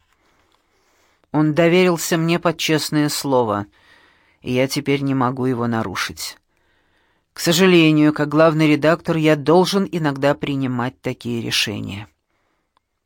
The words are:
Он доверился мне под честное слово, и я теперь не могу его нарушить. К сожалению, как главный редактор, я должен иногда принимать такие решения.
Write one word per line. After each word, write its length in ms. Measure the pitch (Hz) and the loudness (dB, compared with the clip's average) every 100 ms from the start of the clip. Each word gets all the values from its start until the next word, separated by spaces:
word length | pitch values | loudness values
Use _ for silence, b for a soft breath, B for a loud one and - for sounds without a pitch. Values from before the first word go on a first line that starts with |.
| _ _ _ _ _ _ _ _ _ _ _ _ _ | _ _ _ _ _ _ _ _ _ _ _ _ _
Он 220 | 151 151 | -2 0
доверился 640 | 151 170 175 185 165 - 170 | 2 2 4 2 0 -2 -2
мне 220 | 160 170 | 0 0
под 180 | 170 165 | -2 -2
честное 520 | - 156 - 151 147 | -2 -2 0 -2 -2
слово, 580 | - 143 131 117 101 101 b b b b b b b | -4 0 0 2 -2 -6 b b b b b b b
и 120 | - | -6
я 140 | 123 131 | -2 -2
теперь 340 | - 139 139 | -2 -2 -2
не 120 | 139 | -2
могу 320 | 135 123 131 127 | -2 -2 -2 -4
его 220 | 123 120 | -2 -2
нарушить. 720 | 113 110 92 - 90 - - _ _ _ _ _ _ _ _ _ | -2 -4 -6 -10 -10 -14 -16 _ _ _ _ _ _ _ _ _
К 60 | - | -8
сожалению, 720 | - 165 185 175 160 156 151 | -2 2 6 6 6 6 4
как 180 | 147 147 | 2 -2
главный 380 | 147 160 156 156 | 4 4 4 2
редактор, 500 | 147 147 165 - 165 | 2 2 0 -2 0
я 180 | 156 151 | 2 0
должен 520 | 139 170 180 196 190 | 4 2 2 0 -4
иногда 420 | 175 151 135 139 | -4 -4 -2 -2
принимать 640 | 147 - 139 135 123 123 - | -2 -4 -4 -4 -4 -6 -6
такие 400 | - 127 120 117 | -10 -8 -8 -6
решения. 640 | 117 117 - 104 107 98 107 _ _ _ _ _ _ _ _ _ | -4 -4 -4 -6 -10 -12 -16 _ _ _ _ _ _ _ _ _